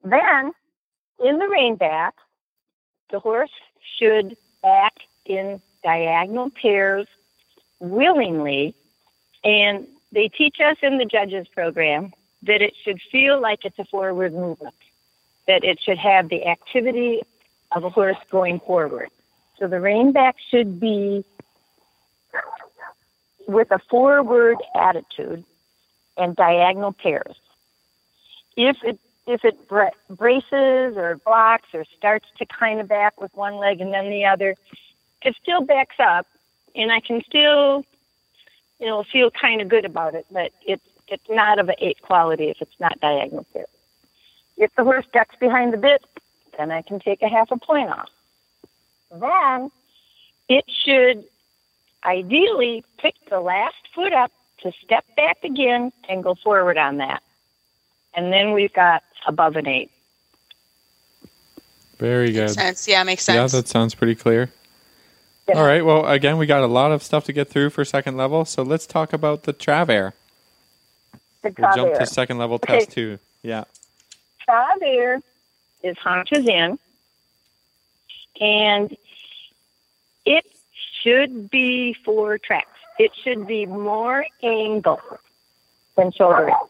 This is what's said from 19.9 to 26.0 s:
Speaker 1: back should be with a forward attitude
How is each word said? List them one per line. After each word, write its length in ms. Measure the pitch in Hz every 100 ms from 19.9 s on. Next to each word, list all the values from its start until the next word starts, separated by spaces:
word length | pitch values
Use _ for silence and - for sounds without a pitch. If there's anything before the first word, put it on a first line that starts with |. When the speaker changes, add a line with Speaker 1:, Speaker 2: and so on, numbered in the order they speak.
| 214 262
Speaker 1:
back 240 | 277 262 - -
should 300 | 240 208 175
be 460 | 220 208 202 202 - - _ _ _ _ _ _ _ _ _ - - - - _ - _ _ _ _ _ -
with 240 | 202 226
a 80 | 185 _
forward 680 | 240 262 285 240 240 233 233 -
attitude 720 | - 180 170 _ - 127 170 175 _ _ _ _ _